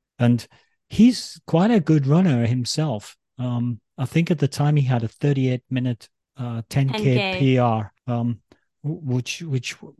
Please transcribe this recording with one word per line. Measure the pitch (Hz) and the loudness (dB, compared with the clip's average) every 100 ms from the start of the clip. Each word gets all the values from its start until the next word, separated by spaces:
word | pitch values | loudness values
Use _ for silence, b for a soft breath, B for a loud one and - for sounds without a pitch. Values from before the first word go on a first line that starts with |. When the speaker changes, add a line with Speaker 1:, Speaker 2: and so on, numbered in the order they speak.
| _ - | _ -2
Speaker 1:
And | 120 120 - b b b _ | 2 2 -2 b b b _
he's | - 233 233 - - - | 4 4 4 -6 -16 -2
quite | 160 208 | 0 2
a | 226 | 2
good | 151 156 135 | 4 2 4
runner | 160 190 123 113 | 2 4 2 0
himself. | 127 120 - 156 107 - - _ - | 0 -2 -4 -4 -4 -8 -20 _ -10
Um, | 123 120 120 113 _ - | -6 -4 -4 -6 _ -8
I | 131 | -2
think | 160 170 | 0 0
at | 165 | 0
the | 139 | -2
time | - 147 147 | 0 0 2
he | |
had | 127 123 | 2 0
a | 113 | -2
thirty-eight | - 147 139 131 127 - | -4 -2 0 0 -2 -4
minute, | 131 127 113 - _ _ - | -4 -4 -6 -10 _ _ -12
uh, | 120 113 - | -8 -8 -4
ten | 143 135 | -2 0
K | 165 | 0
Speaker 2:
Ten | |
K. | 139 123 95 - | 2 2 0 2
Speaker 1:
P | 135 127 | 2 4
R, | 120 110 104 - - | 2 0 -4 -10 -6
um, | 120 120 113 _ b b _ | -4 -2 -4 _ b b _
w-, | 147 180 143 123 | -8 -8 -4 -4
which, | 120 - | -4 -10
which | 170 131 - - - | -6 -6 -6 -12 -18